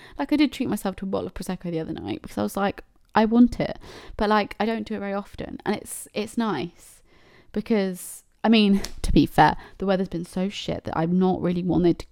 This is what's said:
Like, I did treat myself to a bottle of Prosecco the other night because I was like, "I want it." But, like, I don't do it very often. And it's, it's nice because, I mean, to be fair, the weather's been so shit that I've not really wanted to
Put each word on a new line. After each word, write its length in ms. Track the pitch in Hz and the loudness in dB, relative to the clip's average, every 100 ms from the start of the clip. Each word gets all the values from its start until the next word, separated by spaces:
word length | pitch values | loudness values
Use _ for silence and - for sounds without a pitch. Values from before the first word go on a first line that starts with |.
| - - | -14 -8
Like, 140 | 285 | 0
I 40 | 294 | 2
did 160 | 285 | 2
treat 160 | - 240 | 0 -4
myself 260 | 208 196 190 | -2 -4 -6
to 80 | |
a 40 | 196 | -6
bottle 180 | 196 185 | -4 -6
of 80 | |
Prosecco 360 | - 190 180 175 | -8 -8 -8 -6
the 100 | 165 | -6
other 120 | 160 | -6
night 300 | - 101 - | -8 -8 -8
because 160 | - - | -8 -4
I 40 | |
was 120 | 208 196 | -4 -2
like, 280 | 202 - - _ _ 214 | -4 -4 -14 _ _ 2
"I 80 | |
want 340 | 220 233 240 - | 4 6 6 4
it." 220 | 151 - - - - - | -4 -6 -14 -20 -12 -4
But, 120 | 214 | 2
like, 260 | 214 202 - | 2 0 -2
I 40 | |
don't 220 | 214 226 214 | -2 -2 -6
do 80 | |
it 60 | 208 | -6
very 120 | 202 | -6
often. 460 | 196 202 - - - - | -6 -8 -12 -12 -8 -4
And 80 | |
it's, 320 | 208 - - - | -4 -6 -14 -10
it's 240 | - 208 - | -8 -6 -2
nice 640 | 226 147 175 - - - _ _ _ - _ | -2 -2 -6 -10 -20 -20 _ _ _ -20 _
because, 720 | 214 - 214 190 180 - - _ _ | -6 0 0 0 -4 -12 -16 _ _
I 40 | 214 | 4
mean, 320 | 226 208 196 - - | 6 6 4 0 -4
to 80 | - | 4
be 160 | 160 143 | 4 6
fair, 300 | - 151 - - - | 6 4 4 -10 -6
the 80 | 190 | -2
weather's 220 | 185 190 | 0 -2
been 160 | 170 | -6
so 240 | 175 185 190 | -6 -4 -4
shit 360 | - - - | -4 -6 -6
that 120 | - - | -4 -2
I've 160 | 165 | 2
not 300 | 180 185 - | 4 4 2
really 220 | 180 175 | 0 -2
wanted 340 | 180 165 175 - | 0 2 4 2
to 80 | - | -2